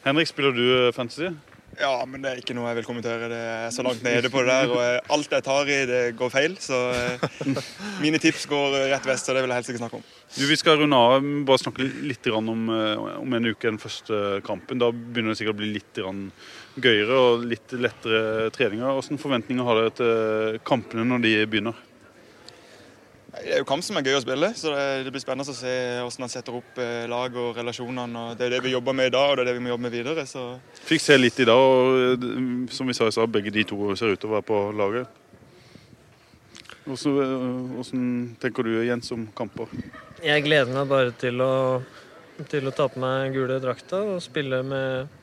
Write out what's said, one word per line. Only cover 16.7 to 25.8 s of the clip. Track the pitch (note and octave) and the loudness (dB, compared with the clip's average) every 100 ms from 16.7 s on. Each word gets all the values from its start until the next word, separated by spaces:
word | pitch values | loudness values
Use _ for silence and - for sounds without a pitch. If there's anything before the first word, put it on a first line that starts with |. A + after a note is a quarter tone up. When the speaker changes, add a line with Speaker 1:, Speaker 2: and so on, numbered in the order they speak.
| - | 2
Speaker 1:
gøyere | B2+ G#2+ G#2 C3 | 4 4 4 6
og | B2 A#2+ A#2+ | 6 4 0
litt | A#2 - | -6 -6
lettere | B2 A#2+ - A#2 A2 A2 A2 A2 | -4 -4 -4 0 0 2 0 -2
treninger. | - A#2 G#2+ | 0 -2 0
Hvordan | B2+ C3+ - D3 | -2 -4 -4 -6
forventninger | C#3+ B2+ A2 B2+ | -2 -2 0 -2
har | B2 A2 | 2 2
dere | A2+ | 2
til | - A#2+ A2+ A2 G#2+ A2 A2 | 2 2 2 2 0 -2 -4
kampene | - C3 - A2+ A#2+ | 0 0 0 -2 0
når | B2 | 2
de | A2+ G#2+ G#2+ | 4 4 2
begynner? | G#2+ A2 A#2 - _ - - - - - - - - - - - - - | 0 -2 -8 -18 _ -20 -20 -20 -20 -20 -20 -20 -20 -20 -20 -20 -20 -18
Speaker 2:
Nei, | - - | -14 -2
det | |
er | C#3 | -2
jo | C3+ | 0
kamp | C#3 F3+ | -2 -2
som | |
er | F#3+ | -2
gøy | C3+ C#3 | 2 0
å | |
spille, | A#2 C3 F#3 - | 0 0 0 -2
så | D#3+ | -4
det, | C#3 C#3 C3+ C3 | -2 -2 -2 -4
det | |
blir | C3+ | -8
spennende | C3+ C3 C#3 | -6 -6 -6
å | |
se | B2 B2+ B2+ | -8 -4 -2